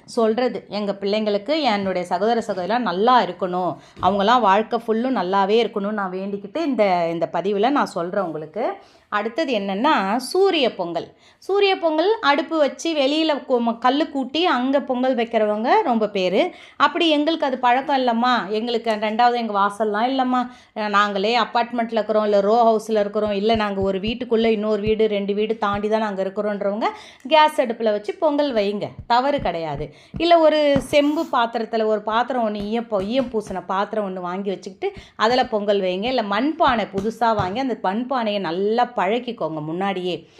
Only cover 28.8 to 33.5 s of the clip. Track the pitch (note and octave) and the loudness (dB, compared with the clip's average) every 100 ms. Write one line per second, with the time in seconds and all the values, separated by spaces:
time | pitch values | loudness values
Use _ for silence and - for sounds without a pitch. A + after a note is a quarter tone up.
28.8 | D3+ - - A#3+ C4+ C#4 G3 E3+ D#3+ C#3+ | -6 -10 0 2 2 0 -2 -4 -6 -6
29.8 | D3 - - - E4+ E4+ D#4 D4+ D4 C#4 | -8 -12 -16 -4 4 6 6 6 4 2
30.8 | - D4 C#4+ D#4 D#4+ B3 A#3 A#3+ A3+ A3+ | 2 2 4 2 0 0 0 -2 -4 0
31.8 | G#3+ G#3+ G#3 A3 B3 B3 A3 G#3 G3+ A#3 | 0 0 0 0 0 0 -2 -4 -4 -4
32.8 | A#3 G3+ G3 C4 B3+ A3 G3+ | -2 -4 -2 -2 -2 -4 -6